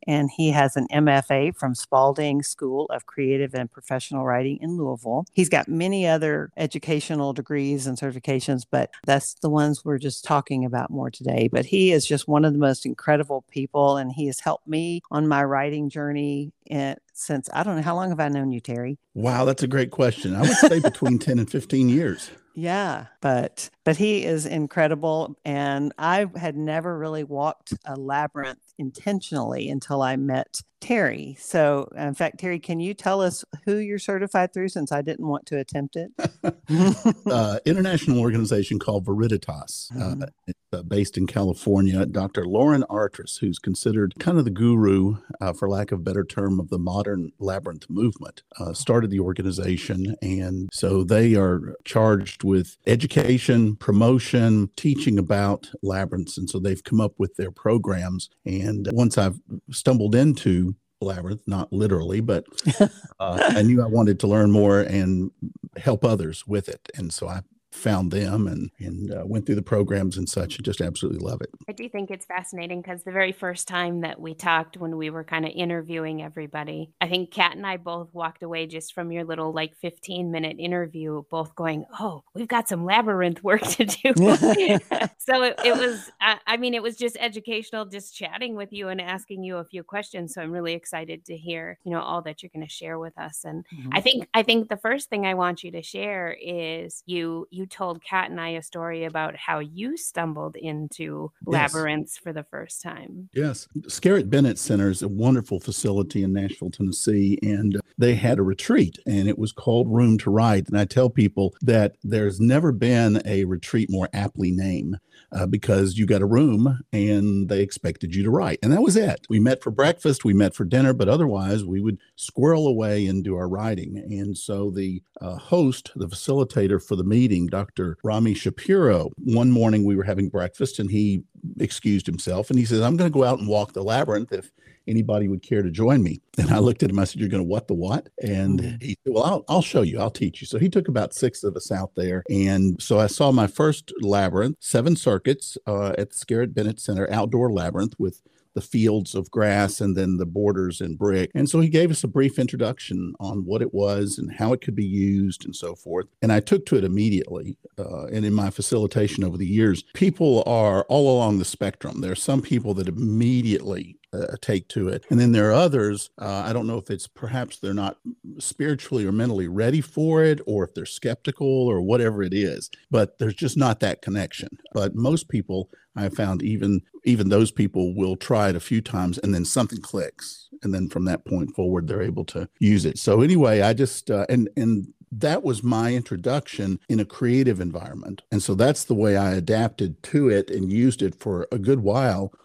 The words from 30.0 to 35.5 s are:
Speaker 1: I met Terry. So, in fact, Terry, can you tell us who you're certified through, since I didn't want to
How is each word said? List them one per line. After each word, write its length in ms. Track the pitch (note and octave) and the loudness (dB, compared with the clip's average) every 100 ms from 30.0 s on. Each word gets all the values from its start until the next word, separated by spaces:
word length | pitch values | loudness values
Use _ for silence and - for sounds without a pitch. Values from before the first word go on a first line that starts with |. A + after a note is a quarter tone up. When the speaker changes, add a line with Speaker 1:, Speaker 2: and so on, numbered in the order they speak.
Speaker 1:
I 140 | C3 C3 | 0 -2
met 460 | C#3 C3 - - - _ | -2 -2 -4 -10 -16 _
Terry. 560 | - A#3+ D3+ A2 C#3 C3+ | -2 0 0 -2 -10 -16
So, 520 | - F3 D3+ C#3+ - - | -2 2 4 2 -2 -6
in 160 | D3 | -6
fact, 260 | C#3 E3 - | -2 -4 -4
Terry, 180 | F#3 F3 | -6 -6
can 220 | - E3+ | -6 -4
you 120 | F3 | -6
tell 300 | G3+ F#3+ G3 | -4 -2 0
us 220 | F3+ E3+ - D3+ | 0 -2 -10 -8
who 120 | - G#3 | -4 -2
you're 220 | G#3+ G3+ | -2 -6
certified 540 | - F#3+ G3 F#3+ F3+ | -4 -4 0 0 0
through, 160 | F#3 F#3+ | -2 -6
since 240 | F3+ C#3+ | -4 -4
I 80 | C#3+ | -4
didn't 280 | C#3+ - D#3 | -4 -4 -4
want 180 | C#3+ | -6
to 120 | - | -4